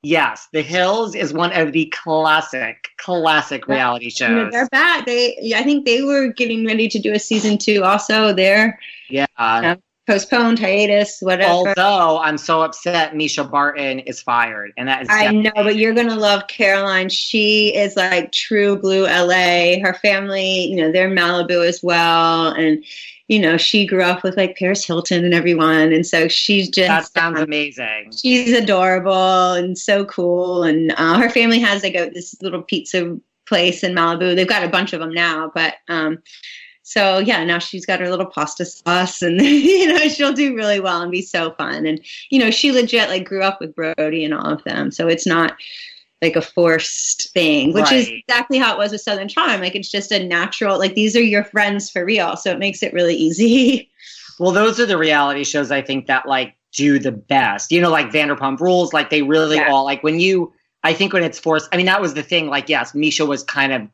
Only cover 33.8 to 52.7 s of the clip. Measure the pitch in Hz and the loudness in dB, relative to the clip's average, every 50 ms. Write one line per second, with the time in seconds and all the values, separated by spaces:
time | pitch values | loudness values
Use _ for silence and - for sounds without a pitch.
33.8 | - 180 180 175 170 170 170 165 185 180 175 185 185 180 220 202 180 170 185 180 | -4 -2 0 0 0 0 0 0 0 0 2 2 0 0 0 -2 -2 0 -2 -2
34.8 | 190 196 - 160 165 160 160 170 170 170 160 156 160 156 - 165 160 160 - - | -2 -2 -6 -8 -8 -6 -2 -2 -2 0 -2 -4 -6 -6 -4 -2 -2 -2 -4 -8
35.8 | _ - 170 165 156 156 165 165 _ - - - - - - - - - - _ | _ -6 -4 -2 -2 -2 -4 -6 _ -20 -20 -20 -20 -20 -20 -20 -20 -20 -20 _
36.8 | _ - - 214 202 190 190 190 202 226 233 165 165 175 170 170 - - - 185 | _ -4 0 2 2 4 2 2 2 2 0 0 0 0 -2 -2 -4 -8 -10 -10
37.8 | 170 - 185 180 180 180 185 180 185 185 - - 151 156 - - 175 175 - - | -4 -4 -4 -2 -2 -4 -2 -4 -4 -4 -4 -4 -4 -4 -4 -8 -10 -10 -10 -8
38.8 | _ 170 175 180 185 180 - - 180 175 170 180 277 285 294 294 269 339 392 370 | _ 0 0 0 0 -2 -4 -4 -2 0 4 4 4 6 6 6 6 6 4 6
39.8 | 381 320 339 349 302 302 302 - 285 277 269 247 294 277 254 226 214 208 208 202 | 4 4 4 4 2 0 0 0 0 0 2 0 0 0 0 -2 0 0 0 0
40.8 | 190 185 175 175 175 175 180 180 185 - - 175 165 160 160 - 151 - 139 151 | 0 -2 -2 -2 -4 -4 -6 -6 -6 -4 -4 -4 -4 -4 -4 -6 -6 -6 -4 -4
41.8 | 156 156 151 - - - - - - - 269 269 233 220 226 - - 285 262 254 | -2 -4 -4 -4 -8 -16 -18 -18 -8 -2 0 0 2 2 2 2 2 2 2 2
42.8 | 233 226 240 226 214 160 185 190 185 - 196 190 190 196 190 - 165 156 151 - | 2 2 0 0 0 0 -2 -6 -6 -6 -4 -2 -2 -2 -2 -4 -12 -12 -8 -6
43.8 | 160 160 160 - 156 156 156 165 156 151 151 - - 147 - - _ - - - | -6 -4 -2 -2 -2 -2 -2 -2 -2 -4 -4 -4 -4 -4 -6 -6 _ -8 -6 -4
44.8 | - - - - 165 165 165 165 - 185 165 165 165 160 - - - - - - | -4 -4 -4 -2 0 0 0 0 0 0 2 2 0 0 -2 -10 -18 -20 -18 -18
45.8 | - - - - _ _ _ _ 165 165 160 165 160 - _ 180 175 165 160 160 | -20 -20 -20 -20 _ _ _ _ -2 0 0 0 -4 -2 _ 2 2 4 2 0
46.8 | 160 - - - - - - - - - - 180 170 156 151 147 131 147 165 208 | -2 -4 -6 -6 -4 -4 -4 -4 -6 -4 0 0 2 2 2 2 2 2 2 2
47.8 | 202 - 262 254 226 226 226 240 - - 247 240 233 - 277 262 262 226 208 190 | 4 4 4 4 2 0 -4 -14 -4 0 0 0 0 0 0 0 2 0 0 0
48.8 | 202 208 214 208 - 226 208 196 196 208 - 320 349 320 220 190 180 185 185 202 | -2 -4 -4 -6 -4 -4 -4 -4 -6 -4 -2 -2 0 0 0 -2 -2 -4 -6 -6
49.8 | 190 - - 202 196 196 214 196 185 180 170 170 175 196 - - 226 202 190 185 | -8 -6 -6 -6 -4 -2 -2 -2 -2 -2 -2 -2 -2 -4 -4 -2 0 0 0 2
50.8 | 190 190 190 214 214 214 202 240 233 226 208 202 202 - - 214 208 202 202 202 | 0 0 0 0 0 2 2 2 2 4 2 0 -2 0 0 0 0 0 0 -4
51.8 | 202 - - 190 175 190 220 208 175 165 - 170 - 190 180 - 196 196 | -6 -6 -6 -4 -2 0 0 0 0 -2 -4 -4 -4 -4 -4 -2 -4 -6